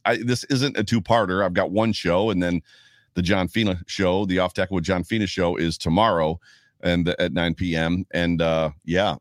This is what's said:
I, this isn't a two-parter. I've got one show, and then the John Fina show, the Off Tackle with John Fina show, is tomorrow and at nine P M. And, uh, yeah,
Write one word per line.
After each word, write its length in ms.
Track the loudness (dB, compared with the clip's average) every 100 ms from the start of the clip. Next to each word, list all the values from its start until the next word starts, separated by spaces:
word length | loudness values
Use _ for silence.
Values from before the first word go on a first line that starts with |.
I, 140 | -2 0
this 260 | 0 -2 0
isn't 320 | -2 0 -2
a 60 |
two-parter. 600 | 0 0 2 2 2 0 0
I've 80 |
got 180 | 0 0
one 220 | 0 0
show, 360 | 0 0 2 2
and 140 | 2
then 180 | 0 -2 -4 -20 -20 _ _
the 80 | -4
John 260 | 0 2 0
Fina 320 | 0 -2 -2 -8
show, 380 | -2 2 2 0
the 140 | 0
Off 140 | 0
Tackle 220 | -2 -2 -2
with 80 |
John 220 | -2 -4 -2
Fina 220 | -2 -2
show, 280 | 0 -2 0
is 220 | -2 -2
tomorrow 640 | 0 2 4 2 0 -2 _ -20 _ _
and 260 | 0 2 0
at 240 | 0 -2
nine 220 | 0 -2
P 240 | -2 -2 0
M. 280 | 0 -2 -2
And, 300 | -2 0 0
uh, 300 | 0 0 -2 -4
yeah, 320 | -4 0 0 -2